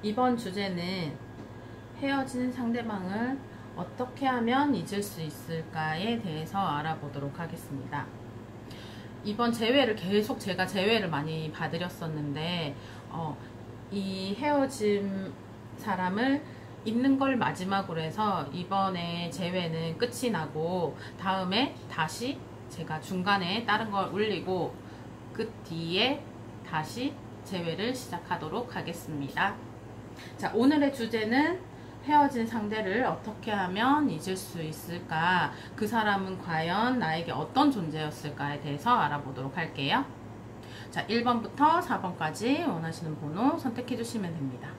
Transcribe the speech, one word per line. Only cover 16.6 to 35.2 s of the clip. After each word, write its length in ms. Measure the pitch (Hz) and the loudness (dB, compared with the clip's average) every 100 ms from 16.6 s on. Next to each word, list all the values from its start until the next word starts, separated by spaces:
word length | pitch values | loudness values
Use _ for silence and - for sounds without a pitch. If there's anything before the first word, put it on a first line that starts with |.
| - - | -14 -8
잊는 340 | 220 226 269 269 | 0 2 6 6
걸 200 | 269 254 | 6 4
마지막으로 640 | 170 151 185 196 190 165 | 2 0 0 0 0 -2
해서 440 | 160 180 214 185 139 | -2 0 2 2 -2
이번에 800 | 147 180 196 196 180 170 170 170 | -4 -2 2 2 0 -2 -2 -4
재회는 680 | - 175 185 170 160 165 160 | -2 -2 0 0 -2 -2 0
끝이 320 | 240 - 247 | -2 0 0
나고, 680 | 196 156 147 165 185 160 - - - | 0 -2 -2 0 0 0 -4 -12 -6
다음에 560 | 185 190 185 202 285 - - | -2 0 2 2 0 -2 -10
다시 480 | - 160 - 240 - - - - | -4 -2 -2 -4 -6 -8 -14 -14
제가 320 | - 156 156 | -10 -6 -6
중간에 680 | - 185 180 202 175 208 233 | -4 -2 2 2 4 0 2
다른 240 | 208 220 | 2 2
걸 240 | 202 180 | 0 0
올리고 640 | 180 214 180 139 185 143 - - - - - - | 2 2 0 0 0 0 -4 -14 -14 -14 -14 -12
그 180 | - 220 - | -6 -6 -6
뒤에 580 | - 165 165 180 247 294 - - - - - | -8 -6 0 2 4 2 -4 -14 -14 -14 -4
다시 440 | 160 156 - 269 - - - - | -2 -2 -2 -4 -4 -12 -14 -6
재회를 460 | 185 165 160 220 262 | -4 -2 -2 -2 -2
시작하도록 800 | - 175 - 175 156 208 240 196 | -4 -8 -4 -4 -2 -4 -4 -6
하겠습니다. 800 | 160 165 - 151 139 151 190 202 - - - - - - - - | -6 -6 -6 -6 -4 2 2 0 -12 -14 -14 -14 -14 -14 -14 -4
자, 140 | 175 | 0
오늘의 400 | 214 262 302 277 | 6 6 8 6
주제는 680 | 277 226 226 214 247 311 359 - - - - - | 2 0 0 4 4 4 2 -4 -14 -14 -12 6
헤어진 400 | 294 285 240 226 | 8 8 6 0
상대를 580 | 226 208 220 196 208 240 | 0 0 0 2 2 2
어떻게 460 | 147 - - - | 0 -6 -8 -2
하면 580 | 202 180 185 247 294 285 | 0 2 4 6 6 6
잊을 280 | 160 185 185 | 2 -2 -4
수 240 | - 175 | -4 -6
있을까? 920 | 156 151 - 170 - 160 | -6 -6 -6 -8 -2 2